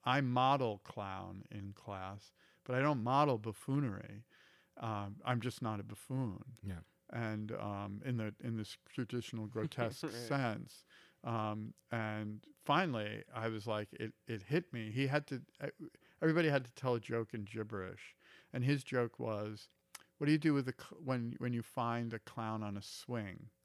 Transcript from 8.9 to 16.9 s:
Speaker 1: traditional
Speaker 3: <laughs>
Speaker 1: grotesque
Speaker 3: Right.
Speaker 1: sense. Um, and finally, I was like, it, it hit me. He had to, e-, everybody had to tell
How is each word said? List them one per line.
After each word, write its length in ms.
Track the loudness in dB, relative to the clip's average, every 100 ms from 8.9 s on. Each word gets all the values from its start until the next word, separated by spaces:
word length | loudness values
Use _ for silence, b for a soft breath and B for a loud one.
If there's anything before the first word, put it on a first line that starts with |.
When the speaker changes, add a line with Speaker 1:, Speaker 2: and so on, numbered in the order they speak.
Speaker 1:
traditional 520 | -6 -2 -2 -4 -6 -4
Speaker 3:
<laughs> 60 |
Speaker 1:
grotesque 500 | -2 -2 0 -2 -2
Speaker 3:
Right. 100 | -6
Speaker 1:
sense. 720 | -6 0 2 2 0 -6 -16 _ B B B
Um, 500 | -2 0 0 -2 -6 -10 _
and 520 | -2 0 -2 -4 -6 -12 -12 2
finally, 580 | 4 4 0 -2 -6 -8
I 140 | -2 -2
was 180 | -2 0
like, 200 | -2 -2
it, 200 | -6 -6 -8 -8
it 160 | -8
hit 280 | 0 0 0
me. 180 | -6 -4
He 140 | 0 2
had 180 | 2 0
to, 140 | -8 -8 _
e-, 220 | -10 -8 -14 -14 b b
everybody 280 | 4 6 6
had 160 | 4 2
to 60 |
tell 220 | -4 2